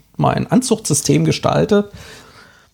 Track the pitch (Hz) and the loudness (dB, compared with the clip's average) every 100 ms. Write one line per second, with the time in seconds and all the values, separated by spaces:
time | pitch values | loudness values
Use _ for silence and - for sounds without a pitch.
0 | _ - 143 - - 240 254 214 - 147 | _ -2 0 0 0 0 2 -2 -2 -2
1 | - 147 160 143 123 143 151 202 202 - | 0 2 2 0 0 0 2 0 0 -8
2 | - - - - - _ _ | -20 -20 -20 -20 -20 _ _